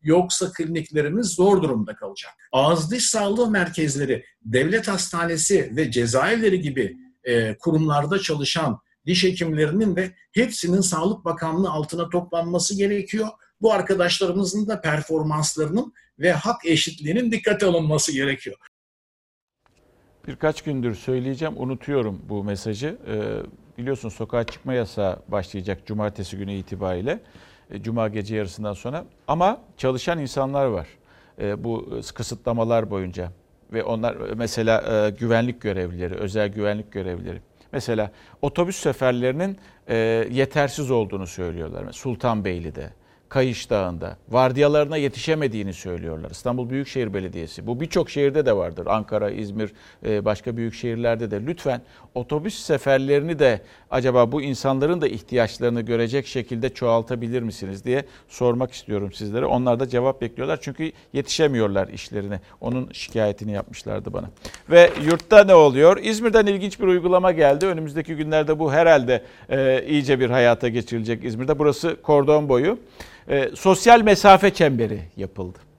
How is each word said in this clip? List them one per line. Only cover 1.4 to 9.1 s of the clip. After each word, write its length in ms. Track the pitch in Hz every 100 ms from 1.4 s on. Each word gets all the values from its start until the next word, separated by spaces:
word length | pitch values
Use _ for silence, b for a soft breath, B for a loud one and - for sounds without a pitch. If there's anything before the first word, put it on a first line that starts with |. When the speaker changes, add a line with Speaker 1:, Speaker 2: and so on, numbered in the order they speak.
| 190 190
Speaker 1:
durumda 340 | 156 117 101 107
kalacak. 380 | 98 98 - _ b
Ağız 400 | 131 147 170 156
diş 140 | 240 -
sağlığı 460 | 220 202 220 233
merkezleri, 720 | 208 180 160 156 139 135 120 B B
devlet 460 | 110 123 156 214 214
hastanesi 840 | 190 - 170 170 165 - 196 - 120
ve 160 | 139
cezaevleri 720 | 120 117 127 165 233 220 185
gibi, 360 | 147 131 101 - - _
e, 340 | 127 117 110 104
kurumlarda 640 | - 156 156 143 143 196
çalışan 600 | 196 147 139 170 151 107 _ _
diş 180 | 147